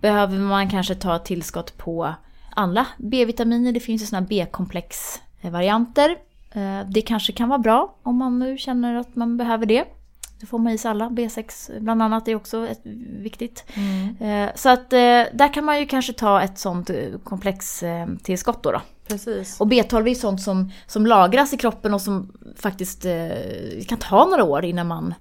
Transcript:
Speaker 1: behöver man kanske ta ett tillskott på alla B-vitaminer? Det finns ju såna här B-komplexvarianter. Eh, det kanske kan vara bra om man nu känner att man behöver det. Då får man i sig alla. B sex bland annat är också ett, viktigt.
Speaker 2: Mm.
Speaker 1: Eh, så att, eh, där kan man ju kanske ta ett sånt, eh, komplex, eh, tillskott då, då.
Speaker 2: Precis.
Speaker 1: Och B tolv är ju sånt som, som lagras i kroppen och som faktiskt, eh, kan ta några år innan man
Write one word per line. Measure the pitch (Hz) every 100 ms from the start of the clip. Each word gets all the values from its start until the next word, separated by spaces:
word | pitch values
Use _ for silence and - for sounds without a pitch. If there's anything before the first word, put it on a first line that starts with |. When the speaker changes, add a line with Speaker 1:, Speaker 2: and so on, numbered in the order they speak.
Speaker 1:
behöver | 208 208 202 190
man | 196 196 196
kanske | 196 185
ta | 185 190 170
ett |
tillskott | 170 175 165 - 165 -
på | - 165 160 160 - - -
alla | - 190 185 254 -
B-vitaminer? | 202 254 226 233 233 233 247
Det | 240
finns | 240 226
ju | 214
såna | 196
här | 185
B-komplexvarianter. | 208 170 - 185 180 - - - - - - 180 170 180 214 233 - 294 339 - _ -
Eh, | - 196 196 196
det | 196
kanske | 214 220 -
kan | 202 240
vara | 277
bra | 226 226 381 -
om | - 247
man | 254 247
nu | 254 269
känner | - 247 240
att | 233 240 -
man | 233 233
behöver | 240 226 220
det. | 226 330 - - - - -
Då | 220
får | 240
man | 233
i | 220
sig | 226
alla. | 208 226
B | 240 233
sex | 226 226 - - 214
bland | 214 226
annat | 220 226 226
är |
också | 220 208 220 226
ett, | 220 233 220 240 208
viktigt. | 202 - 233 233 -
Speaker 2:
Mm. | - 202 190 190 233 214 208 202
Speaker 1:
Eh, |
så | - 262
att, | 254 254
eh, | 254 240 240 233
där | 233 285
kan | 294
man | 302 294
ju | 285
kanske | 269 247
ta | 247 220 196
ett | 190 190
sånt, | 196 175 175
eh, | 170 - -
komplex, | - 190 196 190 - -
eh, | 175 170 170 180
tillskott | - 180 - 240
då, | 147
då. | - - - -
Speaker 2:
Precis. | 208 233 202 190 -
Speaker 1:
Och | 214
B | 247
tolv | 226 233 220
är |
ju |
sånt | 247 220 190
som, | 196 190 185 - -
som | 220 214
lagras | 220 180 233 277
i | 285
kroppen | 240 - 220
och | 202
som | 196 196 190 - - -
faktiskt, | 214 190 185 -
eh, | 185 170 165 - - - - - 196
kan | 233
ta | - 196 330
några | 370
år | 233 -
innan | 170 175 170
man | 165 160 170